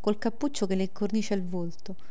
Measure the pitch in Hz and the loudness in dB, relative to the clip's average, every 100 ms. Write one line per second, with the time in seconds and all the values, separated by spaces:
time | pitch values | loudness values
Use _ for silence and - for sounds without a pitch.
0 | 208 214 - - 294 277 190 190 190 - | 0 2 0 0 0 0 0 2 0 0
1 | 202 214 208 196 180 180 170 - - 185 | 0 2 2 0 0 0 -2 -2 -4 -4
2 | - | -4